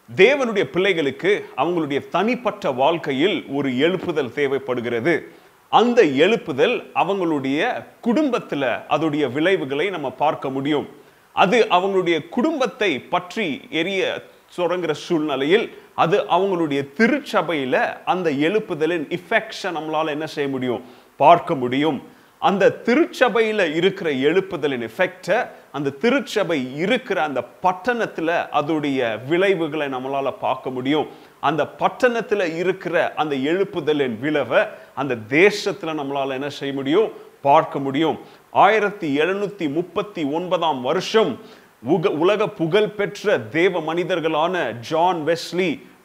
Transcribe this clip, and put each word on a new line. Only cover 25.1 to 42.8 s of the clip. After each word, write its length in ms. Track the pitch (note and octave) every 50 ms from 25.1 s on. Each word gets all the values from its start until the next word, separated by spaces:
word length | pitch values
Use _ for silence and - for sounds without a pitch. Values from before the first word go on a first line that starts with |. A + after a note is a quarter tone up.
| - - - E3+ F#3+ A#3+ - - - - - - -
அந்த 180 | C#3+ D3 C#3
திருச்சபை 840 | C#3 - - A#3 C4 C#4+ G#3+ - - A3 F#3+ D#3+ E3+ C#3+ B2+ B2+ C3
இருக்கிற 480 | D3 E3+ G3 B3+ A#3 - - G3 F3+ D#3
அந்த 220 | D3+ C3 B2 A#2+ - - - -
பட்டணத்துல 840 | F#3 F#3 F#3 - B3+ A#3+ A#3 G3+ - - - D#3+ D#3+ F3 D3+ - - -
அதோடைய 640 | D3 D3 C#3+ D#3+ D#3 D3 C#3+ C3+ C3 B2 A2+ A2 G#2+ A#2+
விளைவுகளை 600 | C3+ E3 F3 F#3+ G3+ G3 E3 E3 D3+ D3 D#3 D3
நம்மளால 480 | C#3 C3 B2+ B2+ C3+ C#3 C#3 C#3 B2+ B2+ -
பார்க்க 300 | - A2 C3 C3 - C#3+
முடியும். 380 | C3 B2+ B2+ C3+ D3+ D3+ A#2+ - - - - - - _
அந்த 260 | - C#3 D#3+ D3 C#3 - - -
பட்டணத்துல 800 | E3+ F#3+ - - C4 B3 A#3 A#3 - - G#3+ G3+ F#3+ E3 D#3+
இருக்கிற 580 | E3 F3+ F#3 F3+ F#3 - F3 E3 E3 C3 - -
அந்த 220 | D#3 D3+ D#3 C#3+
எழுப்புதலின் 800 | C3+ C3 D3 E3+ F#3+ G3 G3 - E3+ D3 D3+ D#3 C#3+ C#3+ B2+ A2+ G#2+
விளைவை 440 | B2+ D#3 D3+ D3 B2+ A2+ C#3 G3 G#3+ - - - - - -
அந்த 200 | B2 C#3 C#3 B2
தேசத்துல 720 | A2+ G#2+ G#2+ C3+ D#3 F#3 G#3 G#3 - - G3+ F3 - -
நம்மளால 460 | D#3+ D#3 D#3 C#3 C3+ C#3 C#3 C3+ C#3
என்ன 180 | C3+ B2+ C#3+ D3
செய்ய 260 | C#3+ - D3 C#3 C3+
முடியும்? 380 | C#3 C3 C3+ D#3 G3+ A3 F3+ - - - - - - -
பார்க்க 360 | C#3 C#3+ D#3+ D#3 D#3 - D3+
முடியும். 400 | C#3 C3+ C3+ C#3+ D#3+ D#3 B2 - - - - - _ _
ஆயிரத்தி 680 | - A#2+ E3 G3 A3 G#3+ G#3 G3 G3+ - F3 D3+ C3+ C#3+
எழுநூத்தி 540 | D#3 F3 G3 G3+ G3+ F3+ - - F3 C#3+ C3+
முப்பத்தி 520 | E3 F3 - - G#3 G3+ G#3 - F3+ D#3
ஒன்பதாம் 580 | C3+ D3 E3 F3+ F3 F#3 E3+ E3+ D#3+ D3 B2+ B2
வருஷம் 580 | B2+ D#3+ F#3 E3+ - - A3 G#3+ D#3 G#2 - - - - - - - _ _ - A#2+
உக-, 200 | D#3+ E3+ D#3+ -
உலக 400 | - D3 E3 F#3 G#3+ G3 - -
புகழ்பெற்ற 880 | - - E3 D#3+ D#3+ G#3+